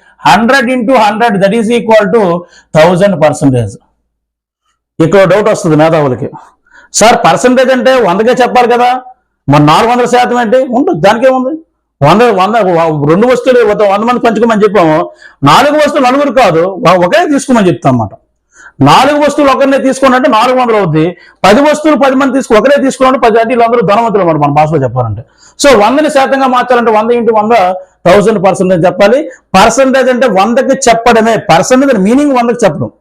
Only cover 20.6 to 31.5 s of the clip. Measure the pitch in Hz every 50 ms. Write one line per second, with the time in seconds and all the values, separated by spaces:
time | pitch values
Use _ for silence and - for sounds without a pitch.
20.6 | 254 233 220 208 196 170 147 156 156 175 175 - _ - _ _ - 185 208 254
21.6 | 285 302 294 294 - 311 302 208 277 269 269 262 277 269 226 269 247 - 233 214
22.6 | 226 269 285 277 262 269 254 - 269 262 262 277 - 233 214 226 226 226 262 233
23.6 | 233 233 233 240 226 165 196 226 233 226 190 208 185 170 160 151 147 143 139 151
24.6 | 156 151 165 151 131 123 113 127 120 113 104 104 110 - _ _ _ _ _ -
25.6 | - 285 262 208 202 220 254 294 302 294 - 269 269 233 269 262 269 254 254 247
26.6 | 247 247 254 240 233 233 220 214 220 226 240 240 233 233 226 214 208 220 240 226
27.6 | 185 180 185 - - - _ _ _ 180 180 208 180 214 214 202 165 196 180 185
28.6 | 190 185 190 175 170 180 180 - 202 202 233 277 311 - - - _ _ - 190
29.6 | 202 226 226 269 269 262 254 269 254 254 254 240 269 247 190 185 196 220 240 269
30.6 | 240 233 269 262 - 240 226 226 226 240 233 226 214 226 226 175 - -